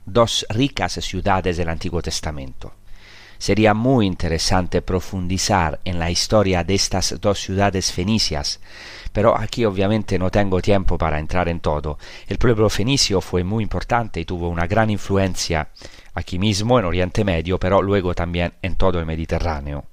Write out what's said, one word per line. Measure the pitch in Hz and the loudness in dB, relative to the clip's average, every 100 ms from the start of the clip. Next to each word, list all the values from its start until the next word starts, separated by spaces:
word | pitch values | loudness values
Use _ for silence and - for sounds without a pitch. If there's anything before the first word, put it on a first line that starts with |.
dos | - 101 117 - - | -2 2 2 2 -2
ricas | 101 135 - 90 | 0 0 0 -4
ciudades | - - 92 90 95 90 85 | -2 -6 -2 0 2 2 0
del | 82 | -2
Antiguo | 82 92 87 | -2 -4 -4
Testamento. | 80 - 80 76 67 - - - - - - - - - | -4 -6 -6 -8 -8 -10 -12 -14 -18 -18 -18 -20 -20 -6
Sería | - 101 107 104 | 0 4 6 4
muy | 120 135 101 | 4 4 2
interesante | 87 85 82 - 92 87 90 | 0 -2 0 2 2 2 0
profundizar | - 92 - 95 90 95 - 101 80 71 - | 0 -2 -2 -4 -2 -2 2 2 2 -2 -4
en | 85 | -2
la | 85 | -2
historia | 90 - 110 98 90 | -2 2 2 4 2
de | 85 | 0
estas | 98 - 95 - - | 0 0 -2 -2 -2
dos | 104 98 | -2 -2
ciudades | - 95 101 95 - | -2 0 0 0 -2
fenicias, | - 92 110 - 76 73 - - - - - - | -2 0 0 0 -2 -4 -6 -12 -16 -18 -12 -6
pero | - 107 - | 0 2 2
aquí | 110 - | -2 0
obviamente | 113 95 98 110 - 92 | 0 2 2 2 0 0
no | 92 | 2
tengo | 104 101 92 | 2 2 2
tiempo | 87 101 95 85 | 4 4 4 4
para | 82 76 | 2 0
entrar | 78 90 85 | 0 0 0
en | 85 | -2
todo. | 87 76 78 73 - - - | -2 -2 -4 -8 -12 -14 -6
El | 101 | 0
pueblo | 127 110 107 | 2 4 2
fenicio | - 107 139 - 95 | 2 0 2 2 0
fue | - 90 | 0 -2
muy | 90 110 | -2 -2
importante | 101 92 - 120 113 87 | -2 -4 0 -2 -2 -6
y | 82 | -6
tuvo | 90 85 | -4 -2
una | 85 87 | -2 0
gran | 101 110 | 2 2
influencia | 101 - 98 95 85 - 82 76 - - - - - | 0 0 2 2 0 -2 -2 -4 -10 -20 -20 -12 -10
aquí | - 92 | -6 -2
mismo | 104 98 107 123 | 0 0 2 2
en | 90 | 2
Oriente | 85 92 - | 0 0 0
Medio, | 101 82 82 90 | 0 0 0 0
pero | 92 95 | 2 2
luego | 95 101 90 85 | 4 2 0 -2
también | 87 87 87 - | -2 -2 -4 -4
en | 95 - | -2 2
todo | 95 87 | 4 2
el | 80 | -2
Mediterráneo. | 80 80 82 82 73 71 71 - | -4 -4 -2 -2 -4 -6 -8 -10